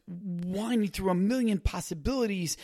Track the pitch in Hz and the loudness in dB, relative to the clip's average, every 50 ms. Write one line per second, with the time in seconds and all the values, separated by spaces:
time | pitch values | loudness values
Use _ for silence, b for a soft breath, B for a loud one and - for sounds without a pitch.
0 | - - 175 175 202 190 175 175 175 180 185 196 214 226 247 226 208 196 - - | -12 -12 -12 -8 -6 -6 -6 -4 -4 -4 -4 -2 -2 0 2 2 2 0 -2 0
1 | 190 190 180 175 190 208 254 262 240 220 208 180 - - - 180 - - 175 156 | 0 2 2 4 4 4 4 2 4 2 2 2 2 0 0 0 -4 -6 -8 -4
2 | 143 220 269 262 240 208 202 185 175 151 - B | -2 0 2 2 2 2 0 0 -2 -2 -4 B